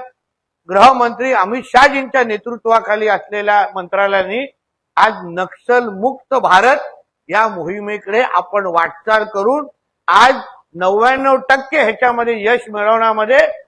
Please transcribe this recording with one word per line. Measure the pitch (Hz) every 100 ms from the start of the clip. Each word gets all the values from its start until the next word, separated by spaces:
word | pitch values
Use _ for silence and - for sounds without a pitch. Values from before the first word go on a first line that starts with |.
| 254 _ _ _ _ _ 165
गृहमंत्री | 190 233 262 240 226 254
अमित | 240 185 247 -
शहाजींच्या | 247 285 269 262 269
नेतृत्वाखाली | 240 214 240 233 226 226 220 214 214
असलेल्या | 190 - 208 208 208 196 190
मंत्रालयाने | 180 190 202 196 185 220 277 _ _ _ _ -
आज | 208 202
नक्षल | 180 170 185 - - 247 240
मुक्त | 190 233 262 _
भारत | 269 190 185 233 294 - - _ _ -
या | 190 220
मोहिमेकडे | 190 160 208 208 208 196 214
आपण | 254 175 180 202 190
वाटचाल | 170 165 - - 220
करून | 214 202 202 285 285 _ _ _ -
आज | 185 247 254 - - _ 165
नव्याण्णव | 185 208 240 262 269 262 262
टक्के | 269 269 311
ह्याच्यामध्ये | 220 220 247 240 233 226
यश | 208 240 233
मिळवण्यामध्ये | 208 208 226 226 220 214 269 311 -